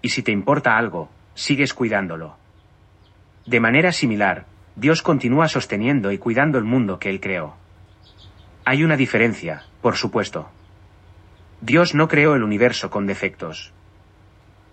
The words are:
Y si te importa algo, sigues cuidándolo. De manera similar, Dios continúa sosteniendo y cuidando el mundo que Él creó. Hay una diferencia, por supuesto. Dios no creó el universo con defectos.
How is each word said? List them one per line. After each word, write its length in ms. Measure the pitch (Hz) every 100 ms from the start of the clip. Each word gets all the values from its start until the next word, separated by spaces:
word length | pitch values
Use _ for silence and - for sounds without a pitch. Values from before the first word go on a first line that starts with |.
Y 80 | 120
si 140 | -
te 80 | -
importa 460 | 101 98 143 123 110
algo, 320 | 113 87 76 - _
sigues 400 | - - 139 135
cuidándolo. 640 | - 117 101 92 82 78 - _ _ _ _ _ _ _ _ _ _ -
De 140 | 120
manera 320 | 117 135 180
similar, 540 | 170 127 104 98 85 - - - -
Dios 260 | 135 160
continúa 460 | - 143 117 139 160
sosteniendo 640 | 131 - 101 117 143 98
y 60 | 98
cuidando 400 | 117 113 151 135
el 60 |
mundo 360 | 107 127 104 90
que 100 | 101
Él 120 | 95
creó. 340 | 98 90 76 - - - - - - - - - - - -
Hay 180 | 139
una 140 | 160 147
diferencia, 680 | 127 - 117 101 82 76 - -
por 140 | 120 101
supuesto. 540 | 107 113 98 80 80 - - - - - - - - - - -
Dios 340 | 113 151 175 147
no 120 | 156
creó 280 | 147 151 139
el 80 |
universo 460 | 107 104 120 - 92
con 160 | 104 101
defectos. 680 | 95 95 - 85 80 - - - _ _ _ - _ _ _ _